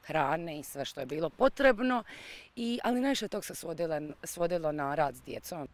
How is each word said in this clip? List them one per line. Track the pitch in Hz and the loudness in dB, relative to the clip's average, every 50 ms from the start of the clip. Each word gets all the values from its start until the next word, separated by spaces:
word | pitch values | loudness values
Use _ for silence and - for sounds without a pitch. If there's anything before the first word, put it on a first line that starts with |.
hrane | - - 151 156 147 131 151 165 170 170 156 156 | -10 0 2 2 4 4 2 0 -2 -6 -8 -8
i | 135 | -10
sve | - - 139 135 | -10 -6 -6 -6
što | - - - | -6 -4 -6
je | 135 | -6
bilo | 127 143 151 165 156 | -4 -2 -2 -2 -2
potrebno, | - - - 269 - - 277 269 247 196 247 254 254 240 214 - - - - - - - - - _ | 2 4 4 4 4 6 6 6 6 6 4 2 2 0 -2 -6 -14 -16 -14 -16 -16 -16 -18 -16 _
i, | - 240 233 240 240 - | -4 -2 -2 -2 0 0
ali | 226 247 247 | 2 2 4
najviše | 247 277 277 - 220 202 | 2 2 2 2 0 -2
tog | - 208 - | -4 -6 -6
se | - 175 | -6 -10
svodilo, | - - 165 165 156 170 160 160 147 151 151 139 - - | -8 -6 -8 -4 -2 -2 -2 -2 -2 -4 -6 -10 -10 -10
svodilo | - - 175 175 170 180 175 160 156 | -12 -2 -2 0 0 2 2 0 0
na | 151 151 143 139 143 | 0 0 0 0 2
rad | 156 151 139 123 | 2 2 2 0
s | - | -6
djecom. | - - - 113 - - 190 165 143 127 | -10 -10 -10 -10 -8 -8 -8 -8 -8 -10